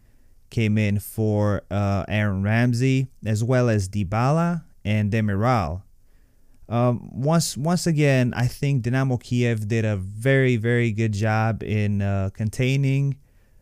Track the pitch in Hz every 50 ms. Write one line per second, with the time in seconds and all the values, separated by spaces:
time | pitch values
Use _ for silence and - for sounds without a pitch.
0 | _ _ _ - - - - - - - - 120 113 107 104 110 107 101 101 104
1 | - - - - 110 107 104 104 104 104 101 95 - - - 101 104 101 98 98
2 | - - 95 107 107 104 95 95 98 104 110 113 123 123 120 117 127 135 131 131
3 | 135 127 - - - 104 110 104 117 117 131 123 123 120 110 104 95 95 98 104
4 | 101 82 107 110 120 131 151 165 170 170 175 165 - - - - - 101 104 107
5 | 104 104 101 113 110 107 101 95 107 123 127 113 90 73 80 95 - - - -
6 | - - - - _ _ _ _ - - - - - - 110 117 120 123 120 -
7 | - - - 98 127 147 165 170 - - - - 139 165 180 165 - 175 160 147
8 | 151 143 135 131 123 123 - - 123 123 - - - 139 143 135 110 120 120 131
9 | 135 135 127 117 - - 123 123 120 120 117 110 107 101 117 113 110 110 107 95
10 | 92 95 104 107 110 135 135 135 135 127 127 113 107 117 120 120 120 117 104 107
11 | 113 113 107 98 107 110 107 110 110 113 110 95 - - 104 107 104 104 104 101
12 | 101 101 98 98 95 95 - - 110 107 - - 127 127 135 139 139 135 135 139
13 | 139 139 139 - - _ _ - _ _ _ -